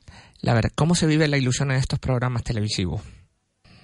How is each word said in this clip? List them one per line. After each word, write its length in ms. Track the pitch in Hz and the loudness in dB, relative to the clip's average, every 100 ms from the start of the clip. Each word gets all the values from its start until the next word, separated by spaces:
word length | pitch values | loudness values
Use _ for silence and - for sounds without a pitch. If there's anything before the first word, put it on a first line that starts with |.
| - - - _ | -20 -20 -20 _
La 140 | - | 0
verdad, 160 | 117 107 | 2 2
¿cómo 200 | - 156 | 0 2
se 120 | 170 160 | 2 2
vive 220 | 151 156 | 2 2
la 80 | 143 | 2
ilusión 340 | 127 127 139 | 0 0 0
en 60 | 131 | 0
estos 220 | 131 - | -2 -4
programas 440 | - 127 123 123 | -2 0 0 -4
televisivos? 580 | - 117 104 - 92 104 - - _ _ _ _ _ - | -4 -2 -2 -2 -2 -4 -10 -20 _ _ _ _ _ -20